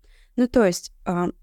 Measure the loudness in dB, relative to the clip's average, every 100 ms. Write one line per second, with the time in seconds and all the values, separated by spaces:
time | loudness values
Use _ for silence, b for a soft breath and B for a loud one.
0 | _ -20 _ -4 0 2 2 0 -8 -14
1 | -8 -4 -4 -6